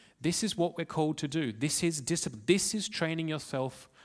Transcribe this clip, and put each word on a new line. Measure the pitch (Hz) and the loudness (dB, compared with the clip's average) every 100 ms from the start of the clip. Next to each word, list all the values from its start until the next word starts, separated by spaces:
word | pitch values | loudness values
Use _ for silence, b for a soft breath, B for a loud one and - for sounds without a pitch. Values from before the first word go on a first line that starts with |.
| B B | B B
This | 160 170 | -2 0
is | 220 - | 0 2
what | 170 165 | 0 0
we're | 160 | -4
called | - 156 151 | 0 2 0
to | 147 | -2
do. | 156 135 | 0 0
This | 107 147 - | 0 0 2
is | 170 156 | 0 0
discipline. | 131 170 - 110 104 | -2 -2 -2 -4 4
This | 190 - | 4 4
is | 214 - | 0 -4
training | - 165 165 160 | -2 -2 0 -2
yourself | 156 - 135 131 - - B | -4 -4 -2 -2 -6 -18 B